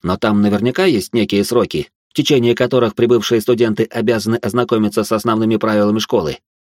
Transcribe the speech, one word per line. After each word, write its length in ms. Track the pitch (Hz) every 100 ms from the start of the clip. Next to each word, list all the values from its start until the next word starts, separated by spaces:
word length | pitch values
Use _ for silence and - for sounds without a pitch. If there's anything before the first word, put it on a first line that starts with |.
Но 140 | 85 95
там 240 | 110 104
наверняка 460 | 104 101 117 127 190
есть 260 | 117 -
некие 320 | 117 104 101
сроки, 460 | 101 120 95 78 71 _ _
в 60 |
течение 400 | - 139 139 120
которых 400 | 113 123 127 117
прибывшие 480 | - 120 120 - 117
студенты 420 | 107 117 117 104
обязаны 520 | 110 120 110 113 104 117
ознакомиться 680 | 107 120 120 113 107 113
с 80 | 104
основными 440 | 110 117 110 113 110
правилами 420 | 110 107 104 107
школы. 400 | 107 113 78 67 _ _ _